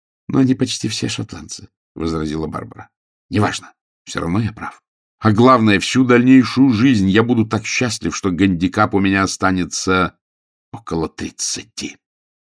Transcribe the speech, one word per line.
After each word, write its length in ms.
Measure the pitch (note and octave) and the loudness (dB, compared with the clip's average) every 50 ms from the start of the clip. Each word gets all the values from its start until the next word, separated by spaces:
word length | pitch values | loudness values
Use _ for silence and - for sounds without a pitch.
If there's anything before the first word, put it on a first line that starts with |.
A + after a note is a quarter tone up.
| _ _ _ _ _ - | _ _ _ _ _ -4
но 120 | - C3+ | 0 0
они 140 | C3+ B2+ C3 | 2 2 0
почти 340 | G#2+ C3 B2 - - - A2+ | 0 -2 -4 -6 -6 -8 -8
все 220 | G#2+ - - A2+ | -8 -6 -8 -8
шотландцы», 600 | G#2+ - A2 - - D2+ D#2+ F2 - - - - _ _ _ _ - | -6 -8 -10 -12 -12 -18 -18 -18 -18 -18 -20 -20 _ _ _ _ -12
возразила 500 | D#2+ D#2+ E2 D#2+ D#2+ D#2 D#2 D2+ D#2+ D#2 | -8 -6 -6 -4 -4 -6 -6 -6 -6 -6
Барбара. 440 | D2 D2+ - - - - - - _ _ _ _ _ _ _ _ - | -6 -8 -10 -12 -14 -16 -20 -20 _ _ _ _ _ _ _ _ -6
«Неважно, 420 | - G#2+ G#2 - - - - - _ _ _ _ _ _ _ | -2 -2 -2 -2 -2 -6 -12 -16 _ _ _ _ _ _ _
всё 160 | - - - | -12 -10 -8
равно 200 | E2 E2 F2 G#2 | -6 -4 -4 -2
я 140 | A#2 G#2 - | -4 -4 -6
прав. 300 | - - - - _ _ _ _ _ _ _ _ - | -10 -14 -14 -16 _ _ _ _ _ _ _ _ -2
А 140 | - A2 | 0 0
главное, 480 | G#2 G2 A#2+ C3 C3 A#2 A2 A2 G2+ F#2 | 2 4 6 6 6 6 4 4 2 2
всю 260 | - - - B2 C3 | 0 0 0 2 4
дальнейшую 680 | A#2+ B2 A#2+ A#2+ C3 C3 C3 A#2 G#2+ - B2 C3+ C#3 A#2 | 4 4 4 6 6 6 6 6 4 2 2 2 4 4
жизнь 360 | G2+ A#2+ C#3 B2+ G#2 F#2+ G2 | 4 4 4 4 4 2 4
я 140 | F#2+ A2 A2 | 4 2 2
буду 240 | A#2 B2 A2+ G#2+ A2 | 2 2 0 0 0
так 180 | A2+ G#2 A2 | -2 -6 -4
счастлив, 500 | - - - B2+ A#2+ G#2+ - - E2+ - | -4 -4 -4 -2 -4 -4 -6 -6 -8 -6
что 140 | - - G2 | -4 -4 -4
гандикап 640 | F2+ D#2+ G2 G2 F#2 E2 F2+ F2+ - G#2+ G#2+ G#2+ G2+ | 0 2 2 2 2 0 -2 -2 0 0 0 2 2
у 60 | G2 | 0
меня 240 | G2 G2 G2 G2 F#2+ | 0 2 0 0 0
останется 960 | F2+ - - G2+ F#2 F#2 F#2 F2 D#2 - - - F#2 F#2 F#2 F2+ D#2+ - _ _ _ _ _ _ _ _ _ _ _ - | -2 -4 -2 -2 -2 -2 -2 -4 -4 -6 -6 -2 0 0 0 0 -2 -4 _ _ _ _ _ _ _ _ _ _ _ -18
около 340 | - - - E2+ E2 D#2+ - | -16 -12 -8 -6 -6 -6 -6
тридцати». 880 | _ - - - - - - - - - - _ _ - - - - _ _ _ _ _ _ _ _ _ _ _ _ | _ -10 -14 -12 -10 -10 -8 -8 -8 -10 -12 _ _ -12 -12 -12 -14 _ _ _ _ _ _ _ _ _ _ _ _